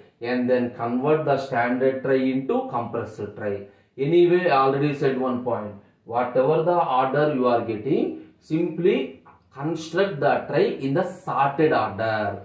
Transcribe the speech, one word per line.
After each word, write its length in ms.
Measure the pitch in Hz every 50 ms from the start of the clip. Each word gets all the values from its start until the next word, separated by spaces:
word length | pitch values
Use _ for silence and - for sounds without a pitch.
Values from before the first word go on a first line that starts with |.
| - - _ -
and 300 | 117 120 123 127 123 123
then 240 | 127 123 120 113 -
convert 500 | - 117 117 120 127 135 147 156 156 147
the 140 | 143 139 127
standard 680 | - - 131 120 117 123 127 127 135 135 131 127 -
trie 280 | 135 135 131 131 131
into 360 | 131 135 139 - 233 254 262 -
compressed 520 | 143 120 117 104 - 113 110 - - - 104 98 - -
trie. 300 | 104 104 101 98 101 - - _ _ _ _ -
Anyway, 520 | 135 151 170 175 175 170 175 180 180 170
I 80 | 143 135
already 360 | 139 135 135 139 143 147 139
said 220 | - - 135 123 127
one 280 | 131 127 123 120 -
point. 300 | 123 113 104 104 101 98 - - _ _ _ _
Whatever 600 | - 110 143 156 - - 135 127 143 156 170 160
the 140 | 175 175 175
order 560 | 160 139 131 131 135 135 131 147 151 151 135
you 120 | 127 123 123
are 140 | 120 110
getting, 720 | 101 110 110 104 - 135 160 - - - - - - - - _
simply 840 | _ - 156 160 175 170 156 165 170 196 226 262 269 - - - - - - _ _ _ -
construct 680 | 135 143 156 170 165 - - 165 180 196 190 - 143
the 260 | 147 139 123 120 - -
trie 300 | 131 147 196 233 - -
in 120 | 135 135 139
the 140 | 165 190 -
sorted 600 | - - - - - 131 139 139 139 - 156 156
order. 680 | - 135 113 104 98 101 113 113 110 107 104 101 98 98 -